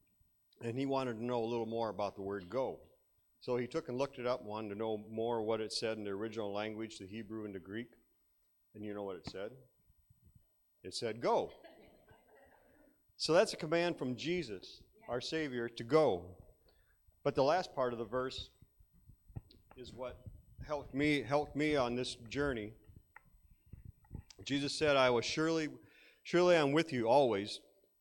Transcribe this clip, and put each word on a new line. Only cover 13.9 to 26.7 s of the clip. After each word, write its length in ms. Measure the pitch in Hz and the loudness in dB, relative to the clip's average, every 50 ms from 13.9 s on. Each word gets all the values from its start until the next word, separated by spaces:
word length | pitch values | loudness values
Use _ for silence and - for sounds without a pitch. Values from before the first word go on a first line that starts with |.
| 160 - | 0 -2
from 180 | 147 127 127 | -4 -4 -4
Jesus, 640 | - 123 160 180 180 147 113 101 90 - - - - - - _ _ - - | -4 -2 -2 -2 -2 -2 -4 -8 -10 -12 -14 -18 -20 -20 -20 _ _ -8 -6
our 120 | 120 123 | -6 -4
Savior, 480 | - - 160 160 156 139 123 120 117 117 | -4 -2 -2 -2 -2 -2 -2 -4 -4 -4
to 160 | - - 117 | -6 -8 0
go. 400 | 117 147 160 151 123 95 87 87 90 92 - - - - _ _ _ _ _ _ _ _ _ _ _ _ _ - | 4 6 6 6 6 4 0 -2 -8 -16 -18 -20 -20 -20 _ _ _ _ _ _ _ _ _ _ _ _ _ -2
But 120 | 143 - | 0 2
the 80 | 147 135 | 4 4
last 280 | 143 165 185 175 - | 4 4 2 0 -2
part 200 | - 143 127 123 | -2 -2 -2 0
of 80 | 120 113 | -2 -4
the 40 | 117 | -4
verse 460 | 98 120 127 127 131 - - - - _ _ - - _ - - _ _ - _ - - _ _ - - - - - - - _ - - | -4 -2 -2 -2 -4 -6 -10 -12 -14 _ _ -20 -20 _ -20 -20 _ _ -20 _ -20 -20 _ _ -16 -14 -14 -14 -16 -20 -20 _ -20 -18
is 160 | 127 123 117 | -16 -16 -14
what 260 | - 117 127 123 123 - - - - - - - - - - | -10 -10 -10 -10 -10 -12 -16 -18 -18 -18 -20 -20 -18 -14 -8
helped 260 | - 151 143 - - | -6 -6 -6 -6 -4
me, 300 | - 135 147 151 147 139 | -2 2 4 4 4 2
helped 320 | 110 117 143 147 147 - - | 2 2 2 0 0 0 -2
me 220 | 139 151 151 147 | 0 2 2 4
on 200 | 139 123 120 120 | 4 2 2 0
this 200 | 123 123 - - - 120 110 | -2 -2 -4 -6 -10 -12 -6
journey. 440 | 110 139 147 143 127 113 104 110 117 - - - - - - _ _ - - - - - - - - _ _ - - - - - - _ _ - - - - - - - 98 | -2 0 0 0 0 -2 -4 -8 -10 -16 -20 -20 -20 -20 -20 _ _ -20 -20 -20 -20 -20 -20 -20 -20 _ _ -20 -20 -18 -18 -18 -20 _ _ -14 -14 -14 -14 -16 -20 -14 -6
Jesus 280 | - 135 143 143 135 | -4 -2 -2 -2 -4
said, 240 | - - 156 147 139 | -2 0 2 4 6
"I 140 | 135 131 127 | 6 6 6
will 100 | 123 117 | 6 4
surely, 480 | 113 - - 156 156 160 165 160 156 143 131 - - - - - - - - _ | 2 0 0 0 2 2 2 0 0 -4 -6 -12 -20 -20 -20 -20 -20 -20 -20 _
surely 340 | - - - 170 180 180 175 | -4 2 4 6 8 8 8
I'm 140 | 160 147 139 | 8 6 6